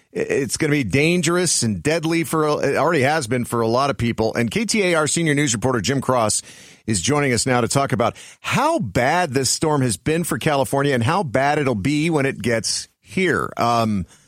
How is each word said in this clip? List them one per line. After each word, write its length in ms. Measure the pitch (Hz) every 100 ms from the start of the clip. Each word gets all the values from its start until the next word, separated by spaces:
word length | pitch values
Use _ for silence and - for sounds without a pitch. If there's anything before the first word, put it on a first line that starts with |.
| _ -
I-, 40 |
it's 360 | - 110 143 -
gonna 160 | 151
be 140 | 147 113
dangerous 760 | 127 156 180 165 175 180 -
and 220 | 117 95
deadly 400 | 143 165 160 170
for 240 | 165 160 151
a-, 100 | 147
it 180 | 135 110
already 240 | 147 165
has 260 | 127 160 113
been 160 | 127
for 160 | 117 117
a 80 | 113
lot 220 | 120 143
of 80 | -
people. 360 | 117 110 110
And 160 | - 117
K 140 | 190
T 180 | 226 220
A 120 | 185 165
R 120 | 151
senior 280 | - 165 143
news 180 | 147
reporter 280 | 117 123 127
Jim 180 | 90 139
Cross 420 | - 127 107 - - - - - -
is 140 | 107
joining 320 | 87 147 143
us 120 | 117 131
now 140 | 123
to 80 | 117
talk 240 | 139 139
about 240 | 117 113 - - -
how 400 | - 170 294 330
bad 520 | 127 131 123 175 175
this 180 | 127 131
storm 320 | - 160 147
has 160 | 131 98
been 260 | - 165
for 140 | 175 135
California 540 | 160 139 127 139 143
and 100 | 127
how 180 | 113 180
bad 380 | 160 127 139 151
it'll 160 | 139 110
be 340 | 92 147 160
when 160 | 156 135
it 160 | -
gets 460 | 101 113 - - - _
here. 500 | - - 180 104 64 -
Um, 480 | 117 117 113 101 85 -